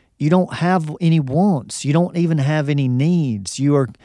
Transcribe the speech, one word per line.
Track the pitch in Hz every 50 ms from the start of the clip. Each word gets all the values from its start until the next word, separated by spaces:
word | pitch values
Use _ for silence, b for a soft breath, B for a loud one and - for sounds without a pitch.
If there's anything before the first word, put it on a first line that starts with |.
| b b b _
you | 143 151
don't | 175 185 180 214 -
have | - 165 175 185 185 160 156 151 -
any | 180 165 160 160
wants. | 143 131 127 160 190 208 185 135 98 - - - -
You | 139 143
don't | 160 175 180 -
even | 170 170 165 160 156
have | 135 139 156 156 147 139
any | 147 143 135 127
needs. | 123 123 143 160 180 175 156 131 113 101 98 - - -
You | 139 143 143
are, | 139 135 107 - b b